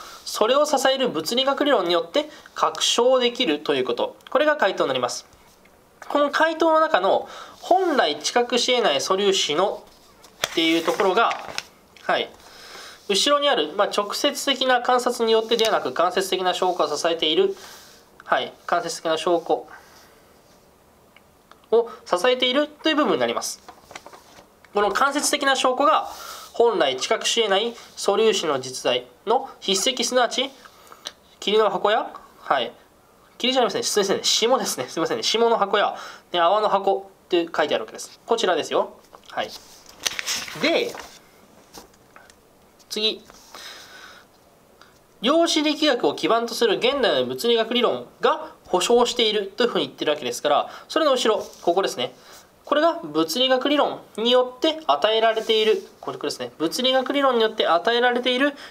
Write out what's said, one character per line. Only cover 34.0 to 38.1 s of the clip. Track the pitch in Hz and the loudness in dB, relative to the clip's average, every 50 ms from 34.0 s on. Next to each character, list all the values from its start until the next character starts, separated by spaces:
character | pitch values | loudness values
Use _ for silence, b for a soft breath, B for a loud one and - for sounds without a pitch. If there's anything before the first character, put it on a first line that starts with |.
ま | 196 | 0
せ | 202 165 | 0 0
ん。 | 113 | 0
霜 | - - - - 214 233 262 | 0 0 0 2 2 2 2
で | 226 196 | 2 0
す | - - 143 | -2 -4 -6
ね。 | 127 - | -8 -6
す | - 170 | -4 -4
い | |
ま | 165 156 | -2 -2
せ | 156 | -2
ん | |
ね。 | 113 - | -2 -2
霜 | - - 226 233 233 | 0 2 2 4 4
の | 233 196 | 4 2
箱 | 196 196 214 | 2 2 2
や、 | 208 175 110 B B B B B B B _ | 2 0 0 B B B B B B B _
ね、 | - 175 | 0 2
泡 | 170 170 202 214 | 4 4 4 2
の | 208 196 | 2 2
箱 | 185 196 196 196 190 190 - - - _ _ | 2 2 2 0 -2 -2 -4 -12 -20 _ _
っ | - | -2
て | - 175 170 165 - | 0 0 0 0 -2
書 | - 160 | -2 0
い | 147 | 0
て | 131 | 0
あ | 110 | -2
る | 110 | -4
わ | |
け | - | -6
で | - - | -12 -14
す。 | - - | -16 -16